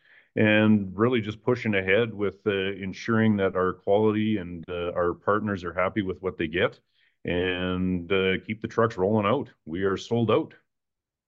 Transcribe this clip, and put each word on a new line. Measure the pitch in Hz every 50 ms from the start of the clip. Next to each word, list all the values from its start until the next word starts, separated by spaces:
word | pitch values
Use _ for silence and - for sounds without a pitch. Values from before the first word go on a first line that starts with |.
| _ _ _ _ _ _ _
and | 110 110 107 107 107 107 107 107 104 98 92 90
really | 95 113 127 127 117
just | 101 107 107 110 _
pushing | 127 123 117 - 113 101
ahead | 95 95 95 95 110 120 113
with, | 101 101 104 95 - - _
uh, | 107 98 98 95 98
ensuring | 101 90 98 95 90 - - - 113 110 110 110 104
that | 101 98 95 92
our | 92 92 92 87
quality | - _ 101 98 107 110 107 104 107 107 110 107
and, | 95 87 87 87 82 80
uh, | - 87 87 87 87 -
our | 90 87 87 82
partners | - _ 101 101 107 107 104 101 90 90
are | 85 82
happy | 92 90 95 - 107
with | 95 92 90 - 95
what | 92 - -
they | 85
get, | 78 82 90 113 139 - - _ _ _ _ _ _ _ _ -
and, | 85 87 90 92 92 90 90 90 90 92 90 92 92 92 87 87 85
uh, | 98 95 95 95 92 90 -
keep | - 110 - -
the |
trucks | - - 117 113 113 -
rolling | - - 101 110 110 101
out. | 101 127 143 113 - _ _ _
We | 78 80 92 98
are | 95 95
sold | 92 - - 117 117 113 101
out. | 117 156 147 - - _ _ _ _ _ _ _ _ _ _ _ _ _ _